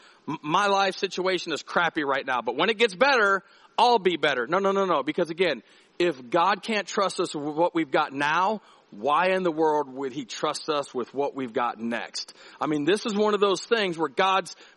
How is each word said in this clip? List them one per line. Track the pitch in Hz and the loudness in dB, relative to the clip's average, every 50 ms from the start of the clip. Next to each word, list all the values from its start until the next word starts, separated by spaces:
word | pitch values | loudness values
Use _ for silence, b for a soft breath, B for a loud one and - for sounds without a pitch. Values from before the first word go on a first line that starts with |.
| b b b b b - | b b b b b -10
M-, | 147 - - | -10 -8 -4
my | 151 160 185 208 202 | -2 0 2 2 2
life | 196 196 196 196 185 | 2 2 2 0 0
situation | - - 190 - - 180 185 190 170 - 175 | -2 -6 -6 -4 -2 -2 0 0 -2 -2 -4
is | 151 127 - | -6 -6 -6
crappy | - - 185 175 160 - 160 147 | -4 0 0 0 0 0 -2 -2
right | 139 135 139 131 | 0 -2 -2 -2
now, | 135 131 123 | -2 -4 -2
but | 113 123 120 | -2 -4 -2
when | 131 170 214 | 0 0 0
it | 233 202 | 2 2
gets | 233 220 180 | 0 0 2
better, | 175 254 285 277 240 208 196 196 190 b b b b b b _ - | 2 4 4 4 4 4 4 2 0 b b b b b b _ 2
I'll | 220 247 240 226 | 4 6 4 4
be | 180 185 175 | 4 2 2
better." | 151 143 151 139 127 117 120 | 2 2 0 2 0 0 0
No, | 165 190 | 0 0
no, | 196 196 | 2 2
no, | 196 196 196 | 2 2 2
no. | 185 170 143 131 | 2 2 2 0
Because | 147 151 - 175 151 | 0 -2 -2 -2 -2
again, | 165 156 190 170 139 113 b b b b b b b - | -2 0 0 0 0 -2 b b b b b b b -2
if | 175 175 151 131 127 120 | 0 0 -2 -4 -6 -2
God | 113 170 170 190 208 202 - | 0 2 2 2 2 0 -2
can't | - 220 208 190 - | -4 -4 -4 -4 -2
trust | - 214 196 180 - - | -2 0 0 0 0 -2
us | 180 151 - | -4 -4 -4
with | 156 139 151 147 | -6 -6 -4 0
what | 151 170 175 - | 0 0 2 2
we've | 170 160 135 | 0 -2 0
got | 131 165 151 135 131 | 0 0 0 0 -2
now, | 139 143 147 156 170 185 196 220 202 b b b b b _ | -2 0 0 2 2 2 0 0 -2 b b b b b _
why | - 101 107 135 147 156 180 185 | -14 -6 -2 0 2 2 2 2
in | 185 190 185 | 2 2 0
the | 175 | 0
world | 156 156 160 156 151 151 143 135 127 | 0 2 2 2 2 2 0 -2 -6
would | 135 139 135 | -8 -8 -6
he | 120 151 131 | -6 -8 -10
trust | - - - - 156 143 - - - | -10 -8 -4 -4 -4 -4 -4 -4 -4
us | 151 147 147 - - | -2 -2 -4 -4 -6
with | 127 113 - - | -6 -6 -4 -4
what | 131 143 139 - | -4 -4 -2 -4
we've | 139 131 120 110 | -6 -8 -4 -2
got | 127 120 117 - 104 | -2 -2 -2 -2 -4
next? | 113 117 117 113 95 - - - - - B B B B B B | -4 -4 -4 -4 -6 -8 -10 -12 -12 -12 B B B B B B
I | 127 147 | -2 -2
mean, | 156 151 143 | -2 0 2
this | 156 196 214 - | 2 0 2 0
is | 240 202 | -2 0
one | 202 214 214 208 | 0 2 2 2
of | 202 | 4
those | 202 202 185 170 | 4 2 2 0
things | - - 233 226 202 185 165 165 | 0 0 0 0 0 -2 -2 -2
where | 160 147 | -4 -2
God's | 123 - 190 190 190 190 185 - B B B B B | 0 0 2 2 2 2 0 -2 B B B B B